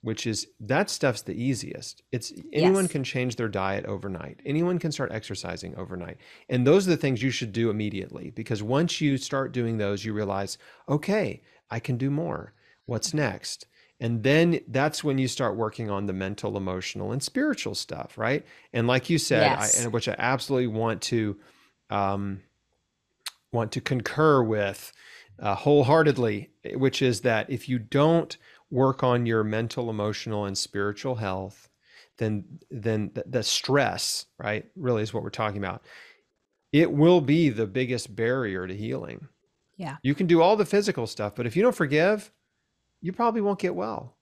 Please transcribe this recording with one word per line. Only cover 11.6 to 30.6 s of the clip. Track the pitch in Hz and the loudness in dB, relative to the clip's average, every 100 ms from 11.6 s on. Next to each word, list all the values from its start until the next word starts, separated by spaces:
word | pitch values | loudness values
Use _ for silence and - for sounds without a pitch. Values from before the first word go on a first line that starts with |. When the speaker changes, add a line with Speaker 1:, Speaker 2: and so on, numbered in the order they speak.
| _ | _
Speaker 1:
I | 117 | -8
can | - 123 | -4 -2
do | 131 | 0
more. | 143 170 76 - _ _ _ - | -2 -4 -6 -8 _ _ _ -8
What's | 113 - | -6 -2
next?" | 151 135 95 - - - _ _ _ | -2 -2 -4 -10 -12 -16 _ _ _
And | 117 117 | -2 0
then | 117 151 170 160 - | 4 6 6 2 -2
that's | 120 147 151 | 0 0 0
when | 151 135 | -2 0
you | 131 | 0
start | - 123 101 | 0 -2 0
working | 110 - 113 | -4 -4 -4
on | 101 | -2
the | 101 | -2
mental, | 95 95 101 104 101 | -2 -4 -4 -4 -4
emotional, | 95 92 90 101 98 | -4 -4 -6 -8 -6
and | 123 | -4
spiritual | - - 302 262 - | -4 -2 -2 -2 -4
stuff, | - - - - - | -6 -8 -10 -12 -4
right? | 113 143 - - _ | -2 -2 -4 -20 _
And | 123 117 | -2 2
like | 131 - | 2 2
you | 165 | 0
said, | - 120 | 2 4
Speaker 2:
Yes. | 107 131 107 113 | 4 4 2 2
Speaker 1:
I, | |
and | 120 | 2
which | 113 - | -2 -2
I | - | -2
absolutely | 120 131 - 135 123 | 0 0 0 0 0
want | 110 113 101 | 0 -2 -2
to, | - 117 107 98 - _ _ _ _ | -2 0 0 -4 -12 _ _ _ _
um, | 101 98 98 101 95 - _ _ _ _ _ _ _ - _ _ | 0 0 0 -4 -8 -12 _ _ _ _ _ _ _ -16 _ _
want | 117 110 | -4 -2
to | 120 | -4
concur | - 131 - - 156 143 | -2 -2 -2 2 6 6
with, | 117 107 101 92 - - - - - - | 4 2 0 -4 -14 -20 -20 -20 -20 -8
uh, | 101 | -4
wholeheartedly, | 98 - 147 127 160 151 131 117 104 - _ - | 0 4 6 8 6 6 4 0 -2 -8 _ -10
which | - 131 131 | 0 0 2
is | 131 110 | 2 2
that | 127 110 - | 2 0 0
if | 131 - | -6 -4
you | 123 | -4
don't | 107 139 151 170 160 - _ - _ | 0 4 6 4 0 -10 _ -20 _
work | 127 131 131 | 2 2 4
on | 131 120 | 2 2
your | 120 113 | 2 2
mental, | 107 110 117 - 120 | 2 0 -2 -4 -4
emotional, | 107 104 104 - 107 | -2 -2 -4 -4 -4
and | 101 | -4
spiritual | 95 | -4